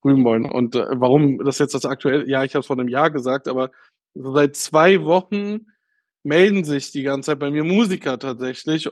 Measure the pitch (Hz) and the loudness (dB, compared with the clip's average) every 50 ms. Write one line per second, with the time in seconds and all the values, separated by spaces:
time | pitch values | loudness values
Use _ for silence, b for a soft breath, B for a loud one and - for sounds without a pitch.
0 | - 139 139 135 123 120 113 113 - - - 123 123 117 - 123 104 - 131 123 | 2 2 4 4 4 4 2 2 0 -2 -2 -2 -2 -2 -2 -2 -2 -2 -2 0
1 | 127 123 135 151 151 139 131 - 127 139 131 - 147 - - 131 - - 139 - | 2 4 4 6 4 4 2 0 -2 -2 -2 0 -2 -2 -2 -4 -4 -4 -4 -2
2 | - 143 131 147 123 127 135 135 135 131 - 143 127 - 139 127 123 120 123 135 | -2 0 0 0 0 -2 -2 -2 -2 -2 -2 -4 -4 -4 -4 -4 -4 -2 0 0
3 | 156 160 151 139 120 127 131 139 - 139 127 127 131 127 b b b b b _ | 0 0 0 -2 -2 -2 -4 -4 -4 -4 -4 -4 -4 -6 b b b b b _
4 | _ _ - - 131 135 135 147 147 139 143 - - - 156 156 160 185 196 180 | _ _ -18 -14 -8 -2 2 2 2 2 0 -4 -6 0 2 4 6 6 6 4
5 | 151 156 165 185 185 - 208 202 202 202 208 214 220 _ _ _ _ _ _ _ | 2 2 0 0 0 -2 -4 -4 -4 -6 -8 -8 -10 _ _ _ _ _ _ _
6 | _ _ _ _ - 143 151 170 185 208 202 196 170 151 147 139 - - - 143 | _ _ _ _ -4 0 4 4 4 4 4 2 0 -2 -4 -4 -4 -6 -8 -6
7 | 135 139 139 135 139 151 151 135 143 143 147 151 156 165 185 214 233 190 185 - | -4 -4 -4 -4 -4 -4 -4 -4 -4 -4 -2 -2 0 0 2 2 2 2 -2 -4
8 | - 143 127 113 - 135 123 113 127 127 127 - - 156 156 156 - - | -4 -6 -6 -4 -6 -8 -8 -6 -6 -8 -8 -8 -4 -4 -4 -2 -4 -8